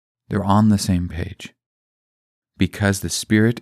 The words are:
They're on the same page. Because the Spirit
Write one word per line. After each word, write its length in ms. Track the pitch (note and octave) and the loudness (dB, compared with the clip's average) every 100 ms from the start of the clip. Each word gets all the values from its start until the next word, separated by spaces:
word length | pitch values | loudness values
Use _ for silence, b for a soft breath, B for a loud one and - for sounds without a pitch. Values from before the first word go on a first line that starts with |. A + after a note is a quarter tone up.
| _ _ _ | _ _ _
They're 160 | G#2 | -4
on 240 | F#2+ G2+ A2 | 2 4 4
the 100 | G2+ | 2
same 300 | - F2+ F2 | 2 -2 -2
page. 460 | E2 F2 - - _ _ _ _ _ _ _ _ _ _ - | -8 -10 -12 -20 _ _ _ _ _ _ _ _ _ _ -6
Because 440 | F#2 - G2+ G2 | -4 0 -2 0
the 100 | F2 | -4
Spirit 500 | - - G#2+ A2+ A#2 | -8 0 2 2 0